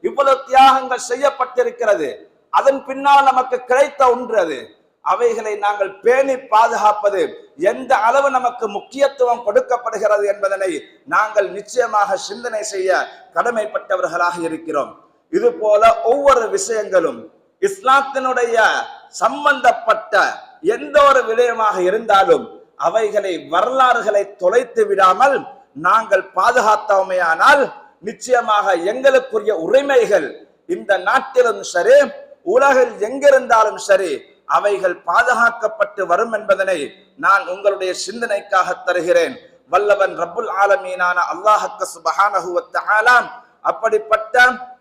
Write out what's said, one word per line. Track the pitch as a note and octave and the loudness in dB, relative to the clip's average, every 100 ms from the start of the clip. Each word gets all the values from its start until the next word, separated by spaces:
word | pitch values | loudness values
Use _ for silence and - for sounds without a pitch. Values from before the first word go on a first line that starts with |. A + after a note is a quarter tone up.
இவ்வளவு | F#3+ - C#4 C4 | -6 0 2 2
தியாகங்கள் | - C4 C4+ C4 B3+ B3 - | 2 6 6 6 0 -6 -6
செய்யப்பட்டிருக்கிறது, | B3 C#4 - B3 - A#3+ - A3+ G3 C#3+ - - _ _ | -2 -2 -2 -6 -2 -2 -2 0 0 -2 -8 -18 _ _
அதன் | E3 C4+ C#4 | 0 2 0
பின்னால் | C4 C4+ C#4+ C#4 C#4 | -6 -4 2 4 4
நமக்கு | B3+ B3+ B3 | 0 -2 -6
கிடைத்த | - B3+ C#4+ - C4 | 0 2 2 2 2
ஒன்று | A#3+ A#3+ A3 | 2 -2 -2
அது. | E3+ C3 A2 _ _ _ | -2 -6 -12 _ _ _
அவைகளை | - G3 A#3+ A3 G#3+ G#3 | -6 0 0 -2 -6 -4
நாங்கள் | G3+ G3+ G3 F#3+ | -4 -2 -6 -2
பேணி | A3+ B3+ C#4 B3+ - | 0 2 0 -2 0
பாதுகாப்பது | G#3+ A#3 A3+ G#3+ G#3 G3+ G3 C#3+ - - - F3+ | 2 2 2 0 2 -2 -2 -4 -6 -20 -2 -2
எந்த | A#3+ A#3+ B3 A3 | -2 -2 0 2
அளவு | C4+ C#4 | 2 0
நமக்கு | B3+ B3 - A3 | 0 -4 -4 -8
முக்கியத்துவம் | G3+ - B3+ C#4 - B3 A#3 | -8 -12 -2 -2 0 -2 -2
கொடுக்கப்படுகிறது | G3+ G#3 B3+ A#3+ A#3 A3 G#3 G#3 G3+ | 0 -2 0 -4 -4 -4 0 0 0
என்பதனை | G3+ G3 G3 F#3+ D3+ - _ C3 | -2 -4 -4 -4 -6 -12 _ -4
நாங்கள் | F3 G#3+ G#3+ F#3+ | -2 0 -2 -2
நிச்சயமாக | F#3 - B3 A#3 G#3+ G3+ G3 | -6 -8 -4 -2 0 0 -2
சிந்தனை | - A3 A#3+ A3 | -6 -10 -8 -8
செய்ய | G3+ G3 F#3 E3+ B2+ - - | -8 -6 -2 -2 -2 -12 -8
கடமைப்பட்டவர்களாக | E3 G#3 A3+ G#3 - - F#3 F3+ E3+ F3 F3 | -4 -2 -2 -6 -8 -6 -4 -4 -2 -2 -2
இருக்கிறோம். | E3 D#3 D#3+ C#3+ A#2 - _ _ _ | -6 -8 -6 -6 -6 -10 _ _ _
இது | F#3+ A#3+ | 0 0
போல | - G#3+ G#3 A3+ - | 0 0 4 4 4
ஒவ்வொரு | A3+ C#4 C#4 C4 G#3+ | 0 2 4 2 0
விஷயங்களும் | F#3+ G#3 A3 G3+ F#3 E3 A#2+ G#2+ _ _ _ | -4 -4 -6 0 0 0 -6 -16 _ _ _
இஸ்லாத்தினுடைய | G3 G3 A#3+ C4+ C#4 C4+ C4 B3+ A#3+ A3+ G3+ C#3+ A#2 - - | -6 -4 2 2 2 -4 -4 -2 0 2 2 0 -6 -14 -20
சம்பந்தப்பட்ட | - G#3 C#4 C#4+ C4+ A#3+ - - G#3 - G3 D3 G#2 - - D#3+ | -4 -4 0 -2 2 2 2 -2 -2 0 0 0 -2 -16 -6 -4
எந்த | A#3+ D4 C#4+ | -4 0 4
ஒரு | C#4+ C4 | 4 4
விடயமாக | A3+ A3 A#3+ A3+ G#3+ F#3 | 0 0 0 2 -2 0
இருந்தாலும் | F3+ G#3+ A3 G3 F#3+ D3+ A2+ - _ _ | 0 -2 2 2 4 2 0 -18 _ _
அவைகளை, | D3 G#3 G#3+ G3+ G3 D#3+ C#3 | -2 0 -2 -2 -4 -8 -4
வரலாறுகளை | E3 A3 C4 B3+ A#3+ G#3 G3+ G3 - | -2 0 2 2 2 0 -2 -4 -2
தொலைத்து | F3+ A3+ B3+ A3+ G#3 | 0 0 0 -2 0
விடாமல் | G3 F#3 F#3+ C4 B3+ - - _ C#3 | 2 2 4 2 0 -6 -20 _ -6
நாங்கள் | F3 G#3+ G#3+ G3 F#3 | 0 0 2 -2 -2
பாதுகாத்தோமேயானால் | - G#3 B3 G#3+ G#3+ - G3 F#3+ F#3 E3+ D#3+ A3 C#4+ A3 - - _ | -2 0 2 2 0 2 0 0 -2 0 2 4 4 2 -6 -20 _
நிச்சயமாக | F3+ - A#3+ A#3+ A3 G#3+ F#3+ F3+ | -14 -14 -2 0 2 0 2 0
எங்களுக்குரிய | F3 B3 C4+ C4 B3+ G#3+ G#3 F#3 | -2 0 2 2 0 -4 -2 -4
உரிமைகள் | E3 B3+ C#4+ C4 G3+ G3 C3+ A2 - _ - | 2 0 4 2 2 0 -2 -12 -20 _ -10
இந்த | F#3 A3 F#3+ F#3 | -10 -2 -2 0
நாட்டிலும் | B3+ - B3+ A#3+ G3+ F#3 | -2 0 0 0 0 -6
சரி, | F3 F3+ C#4 C4 - - - E3 | -2 4 4 4 -4 -20 -14 -2
உலகில் | A3+ C4+ C4 A#3+ G3+ | 2 4 2 0 -2
எங்கிருந்தாலும் | G#3 C4+ C#4+ C4 A#3+ A3+ G#3 G3 - | -8 2 6 6 6 2 2 -2 0
சரி, | F#3+ F3+ C3 - _ - | 0 0 -6 -10 _ -2
அவைகள் | D#3+ G3+ G3 F3+ F3 | 0 0 -2 -2 -4
பாதுகாக்கப்பட்டு | - F#3+ A#3+ A#3 A#3 - G#3+ A3 G3+ - F3+ | -2 0 0 2 0 0 -6 -4 -6 -4 -2
வரும் | F3 A#3 | 0 0
என்பதனை | G#3+ G3+ F#3+ F#3+ F3 C3 - _ _ | -4 -2 -2 0 -4 -6 -12 _ _
நான் | E3+ G3 F3 | 0 0 0
உங்களுடைய | F#3 G3+ F#3+ F#3 F3+ | -2 -2 -2 -4 -6
சிந்தனைக்காக | - A3+ A#3 G3+ - F#3+ F3 F3+ | -10 -8 -6 -6 -2 -2 0 -4
தருகிறேன். | - F3+ E3 E3+ D#3 B2 - _ _ | -4 -4 2 2 0 -6 -20 _ _
வல்லவன் | E3+ G#3 G3 F#3+ E3 | -2 2 0 0 -2
ரப்புல் | E3+ E3+ A3+ | -8 -6 -6
ஆலமீனான | E3+ G3+ F#3+ F#3 F3+ F3+ F3+ E3+ | 0 2 2 -2 -4 -2 -2 -4
அல்லாஹ்க்கு | E3+ G#3 G#3+ F#3 - F#3 | -2 2 2 0 -8 -10
சுப்ஹானஹு | E3+ D#3+ D#3+ G3+ G3 E3+ | -6 -6 0 0 0 -4
வ | F3 - | -6 -4
தஆலா | F3 F3+ G#3+ A3 B3 - - _ _ | -8 -2 0 4 2 0 -14 _ _
அப்படிப்பட்ட | D3+ - A3 G#3+ - G#3+ - B3 B3 A3+ - - | -6 -4 -2 -2 0 -2 0 2 2 2 -12 -20